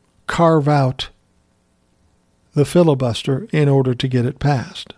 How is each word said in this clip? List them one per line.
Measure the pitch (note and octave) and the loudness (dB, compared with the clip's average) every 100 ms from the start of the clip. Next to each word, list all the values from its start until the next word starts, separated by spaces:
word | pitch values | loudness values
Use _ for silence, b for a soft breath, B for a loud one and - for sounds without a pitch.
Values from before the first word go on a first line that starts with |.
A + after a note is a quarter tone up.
| _ _ - | _ _ -8
carve | - E3 D#3+ C#3+ | 2 4 4 2
out | D3 C3 - - - _ _ _ _ _ _ _ _ _ _ _ _ _ | 2 0 -4 -12 -16 _ _ _ _ _ _ _ _ _ _ _ _ _
the | D3 | -2
filibuster | C#3 F3 E3 C3+ B2 A2 - C3+ G#3+ | 2 2 2 2 -2 -4 -4 -6 -4
in | D#3 C#3+ | -2 2
order | C#3 B2+ | 2 0
to | A#2+ C3 | -2 -2
get | B2 A#2+ | -2 -2
it | - | -2
passed. | C#3+ C3+ E3 - - | -2 -2 -4 -14 -18